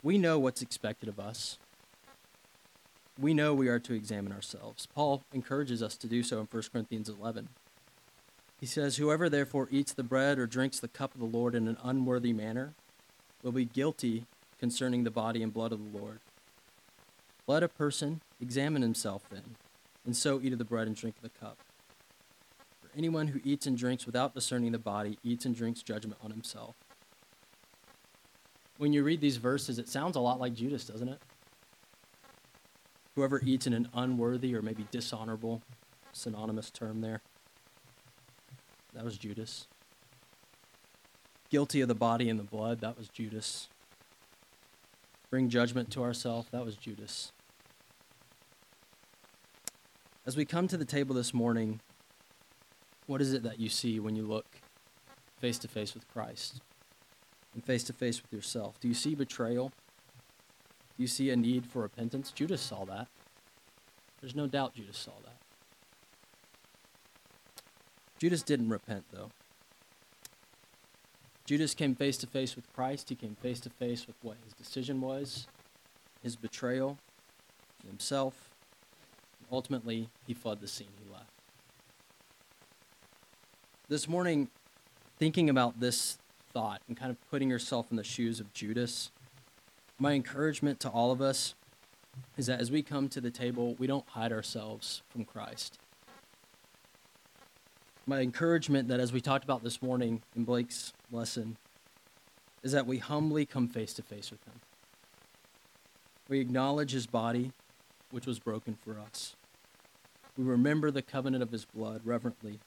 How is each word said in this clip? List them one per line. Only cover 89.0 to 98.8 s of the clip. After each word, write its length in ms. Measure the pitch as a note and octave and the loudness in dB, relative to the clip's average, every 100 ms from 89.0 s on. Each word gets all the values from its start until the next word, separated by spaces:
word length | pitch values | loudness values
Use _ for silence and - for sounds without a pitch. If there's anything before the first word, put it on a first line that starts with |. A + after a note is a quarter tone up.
| - - - - - - - - - - | -8 -12 -20 -20 -20 -20 -20 -20 -20 0
my 160 | C#3+ | 4
encouragement 680 | C#3+ B2 C#3 D#3 C#3+ C#3+ C3+ | 4 0 0 0 2 0 0
to 80 | C3 | 0
all 220 | A2+ A#2+ | 4 4
of 100 | B2+ | 6
us 340 | C3+ C3+ - - - - - - - C3 - - | 2 2 -2 -6 -20 -20 -20 -20 -18 -18 -12 -4
is 80 | A#2+ | -2
that 120 | B2 | 0
as 100 | A#2+ | 2
we 140 | D3+ | 0
come 260 | D3 C#3+ C#3 | 0 -2 -2
to 120 | C3+ | -2
the 100 | A#2+ | -6
table, 420 | A#2+ B2 B2 A#2+ A#2 | -2 -2 0 -2 0
we 120 | C3 | 0
don't 200 | C#3 - | 0 -4
hide 220 | A#2+ A2+ | -4 -2
ourselves 720 | A2 - A#2 G#2+ A2 - - - | -2 -4 -8 -8 -8 -8 -8 -10
from 160 | A#2+ G#2+ | -10 -8
Christ. 540 | G#2+ G#2+ A2 - - - - - C4 - - - - - - - - - - - - - - - - - - - | -8 -10 -8 -10 -12 -20 -20 -20 -20 -20 -20 -20 -20 -20 -20 -20 -20 -20 -20 -20 -20 -20 -20 -20 -20 -20 -10 -2
My 140 | C#3 | 2
encouragement 680 | B2+ A#2+ E3 E3 D3 C#3 | 0 2 4 4 4 2